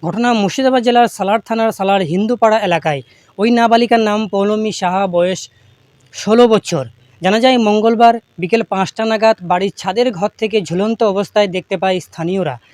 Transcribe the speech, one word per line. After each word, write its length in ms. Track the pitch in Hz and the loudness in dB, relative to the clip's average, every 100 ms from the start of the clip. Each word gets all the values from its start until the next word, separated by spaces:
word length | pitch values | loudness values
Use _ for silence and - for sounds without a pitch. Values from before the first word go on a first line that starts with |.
| 160 | -6
ঘটনা 280 | 180 240 | -2 0
মুর্শিদাবাদ 500 | 233 196 - 262 254 | 0 0 0 0 2
জেলার 240 | 233 240 240 | 2 2 2
সালার 320 | - 190 220 - | 0 -2 -2 -2
থানার 260 | 226 226 | -2 -2
সালার 300 | - 190 196 | -2 0 0
হিন্দুপাড়া 580 | 175 180 214 247 226 220 | 0 -2 -2 0 2 2
এলাকায়। 420 | 202 170 160 143 - _ _ - | 0 -2 -2 -6 -8 _ _ -4
ওই 140 | 214 | 0
নাবালিকার 480 | 240 233 226 233 233 | 2 4 2 2 2
নাম 280 | 220 208 214 | 2 -2 -2
পৌলমী 440 | 202 202 214 220 | -2 -2 -2 -4
সাহা, 360 | - 185 185 196 | -4 -4 -2 -2
বয়স 420 | 175 175 185 - _ _ _ _ _ _ | 0 -2 -2 -10 _ _ _ _ _ _
ষোলো 340 | - - 220 240 | -10 0 4 6
বছর। 380 | 214 - 165 123 - _ _ | 4 0 -6 -6 -14 _ _
জানা 160 | 175 214 | -2 2
যায়, 180 | 254 254 | 2 2
মঙ্গলবার 560 | 214 208 220 226 233 233 _ - | 2 2 2 4 4 4 _ -10
বিকেল 260 | 170 226 | -2 -2
পাঁচটা 420 | - 190 190 - 220 | -2 -2 -4 -4 -4
নাগাদ 320 | 220 220 - | 0 2 0
বাড়ির 300 | 180 180 196 - | -2 -2 -2 -6
ছাদের 340 | 190 190 247 | -6 -2 -2
ঘর 180 | 190 202 _ | -2 -6 _
থেকে 240 | 220 214 | -4 -4
ঝুলন্ত 420 | 170 175 208 226 | -4 -4 -2 0
অবস্থায় 440 | 226 190 202 - 202 | 0 0 -2 0 0
দেখতে 300 | 180 175 190 | -2 -6 -4
পায় 220 | 190 185 | -2 -2
স্থানীয়রা। 600 | - - 170 190 170 123 _ | -6 -8 -4 -2 -4 -6 _